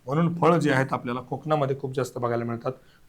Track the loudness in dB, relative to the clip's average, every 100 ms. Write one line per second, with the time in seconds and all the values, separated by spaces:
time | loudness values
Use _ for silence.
0 | -4 0 0 4 4 6 4 2 2 -2
1 | -4 -6 -6 -6 -2 0 0 -2 -4 -4
2 | -4 -2 -2 -2 -4 -6 -6 -8 -14 -16